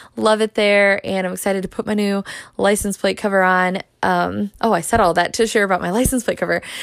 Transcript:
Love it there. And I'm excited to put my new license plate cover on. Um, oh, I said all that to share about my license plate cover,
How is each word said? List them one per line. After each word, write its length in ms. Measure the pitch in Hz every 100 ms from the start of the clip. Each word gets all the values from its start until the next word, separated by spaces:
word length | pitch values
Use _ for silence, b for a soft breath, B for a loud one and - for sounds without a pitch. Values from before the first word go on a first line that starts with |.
| B -
Love 260 | 220 214
it 120 | 214
there. 480 | - 208 202 202 196
And 220 | - 190 185
I'm 80 |
excited 300 | 185 202 196
to 40 | 185
put 200 | - 208
my 80 | 214
new 280 | 202 196 - B B -
license 420 | 196 208 202 196
plate 200 | 196 190
cover 240 | 208 196
on. 400 | 185 185 185 185 - -
Um, 480 | 190 180 180 202 208 -
oh, 100 | 226
I 100 | 180
said 180 | 160 233
all 160 | 185 165
that 180 | 175
to 140 | - 226
share 160 | 220
about 180 | 196 180
my 80 | 175
license 340 | 208 262 254
plate 140 | 220 -
cover, 240 | 170 170 - B